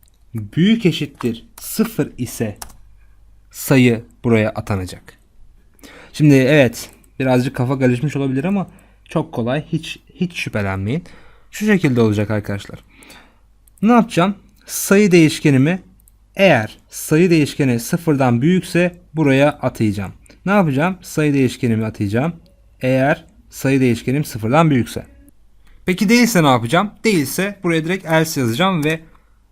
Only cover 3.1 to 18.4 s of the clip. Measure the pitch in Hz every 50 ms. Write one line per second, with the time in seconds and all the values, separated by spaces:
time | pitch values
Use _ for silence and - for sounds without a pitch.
3.1 | - - - - - _ _ _ - - - - 143 131 123 123 113 107 - -
4.1 | - _ - 123 113 110 107 110 - 110 - - 107 95 90 87 - - - -
5.1 | - _ _ _ _ - - - - - _ _ _ _ - - - - - -
6.1 | - - 151 147 139 135 131 123 156 151 131 113 - - - - - _ _ _
7.1 | _ - 135 131 127 127 123 139 - - 123 123 139 131 131 123 123 120 147 143
8.1 | - 139 139 135 131 135 147 185 202 196 170 - - - _ _ _ _ _ -
9.1 | - 165 151 - - - 113 120 135 156 147 - 165 156 - - - - _ _
10.1 | - - 185 175 - - - 123 - 110 101 98 95 95 98 107 135 175 - -
11.1 | - - - - - - - _ - - 208 214 208 180 156 143 123 120 113 110
12.1 | 104 110 104 101 110 104 101 - 101 98 - - - - - _ _ - - -
13.1 | - - - _ _ _ _ _ _ _ _ _ _ - 190 220 240 226 - -
14.1 | - 165 175 202 202 - _ _ _ _ _ - - - - - 196 202 214 196
15.1 | 180 175 160 151 160 - - 156 139 127 135 156 185 185 - _ _ _ _ _
16.1 | _ _ _ _ - - 196 185 147 117 107 - - - _ _ - - - -
17.1 | 151 156 185 185 170 156 143 135 - - 143 131 120 117 - - - 165 - 165
18.1 | 147 135 135 123 120 117